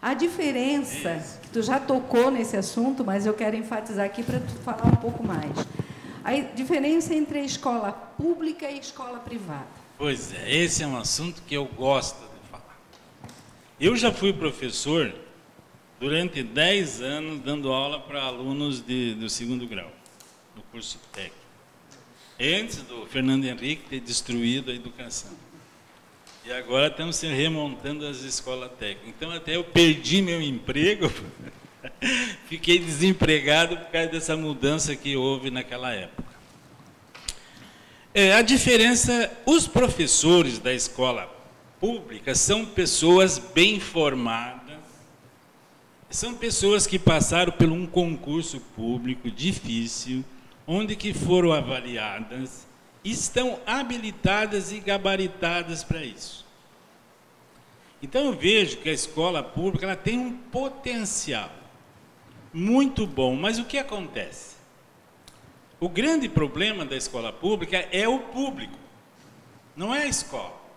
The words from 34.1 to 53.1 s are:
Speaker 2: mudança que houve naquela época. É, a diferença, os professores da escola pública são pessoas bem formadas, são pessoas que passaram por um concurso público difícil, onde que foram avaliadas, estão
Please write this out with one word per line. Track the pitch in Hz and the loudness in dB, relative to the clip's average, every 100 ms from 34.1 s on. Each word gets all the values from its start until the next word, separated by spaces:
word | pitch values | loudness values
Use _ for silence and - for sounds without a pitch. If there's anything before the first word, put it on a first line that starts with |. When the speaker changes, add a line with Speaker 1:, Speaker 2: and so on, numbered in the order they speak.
| 160 160 160 | -2 -2 -2
Speaker 2:
mudança | 156 139 135 156 151 139 | -2 0 2 2 0 -4
que | 139 139 | -4 0
houve | 131 135 131 | 0 0 -4
naquela | 127 123 123 127 | -6 -6 -6 -6
época. | 110 90 - - - - - - - - - - - - - - - - - - - - | -6 -8 -12 -14 -16 -20 -20 -20 -20 -20 -20 -20 -14 -12 -12 -16 -20 -20 -20 -20 -20 -4
É, | 202 190 | 4 8
a | 208 | 8
diferença, | 226 262 - 233 226 240 - 240 226 - - | 8 6 6 6 6 6 2 2 0 -2 6
os | 320 - | 6 6
professores | - 247 - 151 - 156 175 147 113 | 4 4 2 2 4 8 8 6 0
da | 113 | -2
escola | 127 - - 127 117 90 - - - - - | -2 -2 0 0 0 -6 -14 -20 -20 -20 -4
pública | 208 233 - 107 - 127 | -2 -2 -8 -10 -2 0
são | - 208 220 | 2 2 0
pessoas | - 175 - 160 180 190 143 | 0 2 4 8 10 8 4
bem | - - 190 214 | -2 4 6 4
formadas, | - 160 147 131 117 113 120 127 131 156 156 - - - - - _ _ - - _ _ - | -2 2 2 2 -2 -2 -4 -12 -16 -18 -18 -20 -20 -20 -20 -20 _ _ -20 -20 _ _ -10
são | - 226 220 | -6 -6 -4
pessoas | 233 - 196 208 196 | -2 2 4 4 4
que | 190 | 4
passaram | - 160 - 165 180 | 6 6 4 4 2
por | - 165 | 4 2
um | 165 175 | 4 0
concurso | 180 170 160 - 156 160 135 - - | 0 0 -2 -4 -4 -4 -10 -14 -6
público | 113 123 123 123 123 | -4 -2 -4 -6 -6
difícil, | 104 156 - 110 113 117 - 123 127 131 - - - - | -4 -2 -2 -4 -4 -4 -6 -6 -6 -6 -14 -20 -20 -4
onde | 175 214 208 | -2 -2 -4
que | 208 | -4
foram | 185 160 180 175 | -2 4 6 6
avaliadas, | 156 127 131 123 117 107 101 107 123 131 - - - - - | 4 2 -4 -4 -6 -4 -6 -8 -8 -10 -12 -20 -20 -20 -12
estão | 196 | -6